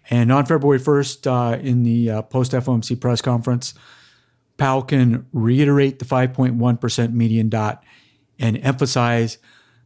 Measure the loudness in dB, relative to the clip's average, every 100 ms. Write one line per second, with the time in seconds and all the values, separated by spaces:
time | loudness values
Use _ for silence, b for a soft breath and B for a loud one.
0 | -4 0 4 2 2 2 2 2 2 0
1 | 0 -4 -2 0 0 -2 -2 0 2 0
2 | 0 -2 -4 -4 -2 -2 -2 -2 -2 -4
3 | -2 -2 -2 -2 -2 -4 -6 -14 b b
4 | b b b b _ -4 -2 0 0 2
5 | 2 2 -4 -2 0 2 4 4 2 -2
6 | -4 0 0 0 -2 0 0 0 -2 -2
7 | -2 0 0 2 0 -2 -4 -6 b b
8 | b b b -4 -2 -2 -2 -2 -2 0
9 | 0 0 -2 -6 b b b b